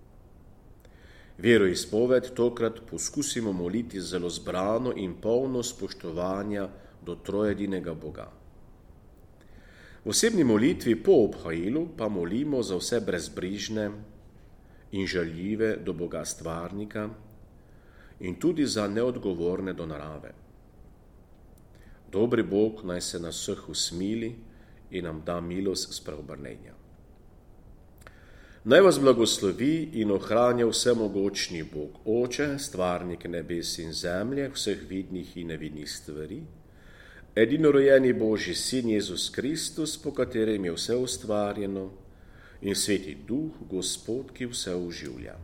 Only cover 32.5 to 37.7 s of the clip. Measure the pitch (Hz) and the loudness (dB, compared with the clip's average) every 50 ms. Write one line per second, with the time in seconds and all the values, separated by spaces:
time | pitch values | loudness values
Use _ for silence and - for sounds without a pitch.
32.5 | 143 139 139 - - 90 92 90 90 87 87 90 85 82 - 87 85 85 80 80 | -2 -4 -6 -6 -4 0 0 0 0 0 -2 -6 -8 -8 -6 -6 -6 -6 -6 -4
33.5 | 87 85 80 - - - 85 82 78 - - 87 87 92 104 120 139 139 139 127 | -4 -4 -4 -4 -6 -6 -8 -8 -6 -6 -4 -2 -2 -2 -2 -2 -4 -4 -4 -4
34.5 | - - - 107 98 - - 78 92 95 95 87 92 92 85 - - 90 87 82 | -6 -4 -2 -2 -2 -4 -4 -6 -6 -6 -6 -6 -6 -8 -8 -10 -10 -10 -8 -8
35.5 | 80 76 78 76 76 76 76 - - - - - 76 73 78 78 95 143 165 156 | -8 -8 -8 -8 -10 -10 -10 -10 -12 -12 -12 -12 -10 -10 -10 -10 -10 -12 -12 -14
36.5 | - - - - - - - - - - - - - - - - - 107 113 117 | -16 -20 -20 -20 -20 -20 -20 -20 -20 -20 -20 -20 -20 -20 -16 -2 2 4 4 6
37.5 | 139 156 160 151 | 6 6 6 8